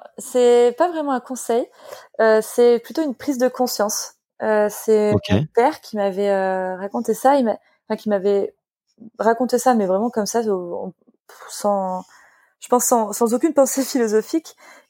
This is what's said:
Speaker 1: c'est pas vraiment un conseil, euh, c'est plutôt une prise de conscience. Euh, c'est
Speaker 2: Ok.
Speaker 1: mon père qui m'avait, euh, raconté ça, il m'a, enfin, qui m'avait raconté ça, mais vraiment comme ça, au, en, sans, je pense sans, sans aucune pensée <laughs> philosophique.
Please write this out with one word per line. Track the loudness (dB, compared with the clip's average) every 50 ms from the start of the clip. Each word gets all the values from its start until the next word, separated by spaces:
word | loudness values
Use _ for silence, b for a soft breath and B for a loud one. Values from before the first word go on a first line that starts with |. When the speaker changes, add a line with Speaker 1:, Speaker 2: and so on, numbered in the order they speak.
| -12 -16 -18
Speaker 1:
c'est | -16 -12 -4 0 4 4 6 6 6 6 4 4
pas | 2 0 0
vraiment | 0 -4 -4 -2 -4
un | -4
conseil, | -6 -8 -12 -10 -4 -2 -2 -2 -2 -4 B B B B B B B B B 0
euh, | 2 4 4 4 2
c'est | 0 0 4 4 4 4 2
plutôt | 0 -6 -4 -4 -4
une | -4 -4
prise | -6 -4 -4 -2
de | 0 0
conscience. | 0 0 0 -4 -2 -2 -2 -2 -2 -4 -8 -10 -12 _ _ _ _ _ -6
Euh, | -2 0 0 0 0 0
c'est | -2 -4 0 2 2 2 4 2 0
Speaker 2:
Ok. | 0 0 0
Speaker 1:
mon | 0 0 0 0 0
père | 0 2 0 0 -4
qui | -14 -10 -6
m'avait, | -4 -2 -2 -2 -2 0 0
euh, | 0 0 0 -2 -2 -2 -4 -6 -6
raconté | -8 -10 -8 -6 -6 -4 -4 -4
ça, | 0 2 2 4
il | 4 2
m'a, | 0 -2 -4 _ _ _ _ _
enfin, | -10 -10
qui | -6 -2 -2
m'avait | -2 0 0 0 0 0 -2 -4 _ _ _ _ _ _ _ _ _ _ -20 -18 _ -2
raconté | 0 0 0 0 -2 -2 -2
ça, | 0 2 2 2
mais | 2 2
vraiment | 0 0 0 0 -2
comme | -2 -4 -4
ça, | -2 -4 -4
au, | -2 -2 -2 -4 -4 -8 -10 -10 -10
en, | -12 -14 _ _ _ _ _ _ _ -20 -20 -20 -18
sans, | -12 -4 -2 -2 -2 -2 -2 -4 -6 -8 -10 b b b b b b b b b b b
je | -4
pense | 0 0 0 2
sans, | 2 2 0 0 -2 -2
sans | -2 -2 0 0
aucune | 0 0 0 4
pensée | 4 2 2 2 -4 -4
<laughs> |
philosophique. | -2 -2 -2 0 0 0 0 -2 -2 -6 -6 -6 -6 -20 B B B B B B